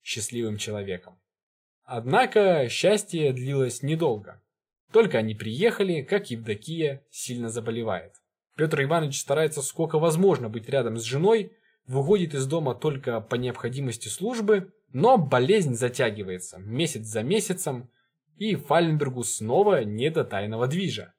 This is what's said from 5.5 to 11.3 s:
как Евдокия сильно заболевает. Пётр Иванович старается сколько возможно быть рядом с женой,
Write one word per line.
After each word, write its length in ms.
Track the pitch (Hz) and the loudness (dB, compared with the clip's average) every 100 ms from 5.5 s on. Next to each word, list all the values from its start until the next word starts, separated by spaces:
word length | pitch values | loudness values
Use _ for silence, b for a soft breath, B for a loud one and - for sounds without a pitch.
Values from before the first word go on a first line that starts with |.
| 117 220 - 196 165 | 0 0 2 0 0
как 300 | - 202 202 | 0 -2 -2
Евдокия 720 | 113 113 104 - 165 151 135 _ | -10 -6 -8 -6 -2 -2 -4 _
сильно 400 | - - 123 117 | -14 -8 -6 -6
заболевает. 640 | 117 113 113 113 92 82 _ _ _ _ - | -6 -6 -4 -4 -6 -8 _ _ _ _ -2
Пётр 260 | 156 151 | 0 0
Иванович 380 | 139 165 151 135 | 2 0 0 -4
старается 420 | - 143 156 - | -2 0 0 -2
сколько 360 | 135 - 160 156 | -8 -4 0 2
возможно 500 | 165 156 190 143 117 | 2 4 4 4 -2
быть 200 | 113 107 | -8 -2
рядом 280 | 139 117 113 | -2 0 -4
с 60 | |
женой, 500 | 113 135 180 | -4 0 4